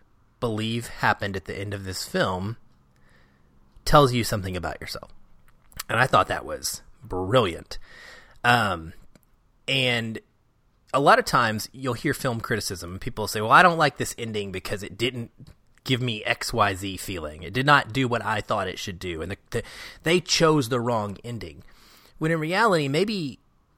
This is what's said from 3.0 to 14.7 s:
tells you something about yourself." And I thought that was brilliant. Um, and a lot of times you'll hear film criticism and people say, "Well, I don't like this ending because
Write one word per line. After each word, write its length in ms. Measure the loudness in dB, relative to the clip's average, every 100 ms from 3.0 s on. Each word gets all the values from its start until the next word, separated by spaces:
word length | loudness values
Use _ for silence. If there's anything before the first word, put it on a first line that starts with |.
| -20 -20 _ _ _ _ _ -8 4
tells 260 | 6 6
you 140 | 4 -2
something 320 | -4 -4 -6
about 240 | -6 -8
yourself." 300 | -12 -12 -14 -20 -20 -20 -20 -20 _ -14 -4
And 100 | 0
I 100 | 4
thought 200 | 4 4
that 160 | -2
was 380 | -6 -8 -8 -8 -14 -20
brilliant. 800 | -10 -6 2 2 2 -2 -10 -12 -12 -18 -20 -20 -20 -2
Um, 480 | 2 4 4 -2 -6 -16 -20 -20 _ _ _ _ -4
and 540 | 0 2 0 -2 -8 -14 _ _ _ _ _ _
a 60 | 2
lot 200 | 6 6
of 60 | 4
times 440 | 2 2 0 -6
you'll 220 | -8 -6
hear 200 | -2 -2
film 280 | -2 -2 -4
criticism 500 | -2 -4 -4 -8 -10
and 100 | -8
people 260 | -8 -4 -4
say, 120 | -2
"Well, 120 | 6
I 120 | 8
don't 140 | 8 4
like 200 | 0 0
this 180 | -6 -6
ending 340 | -6 -6 -6
because 320 | -8 -6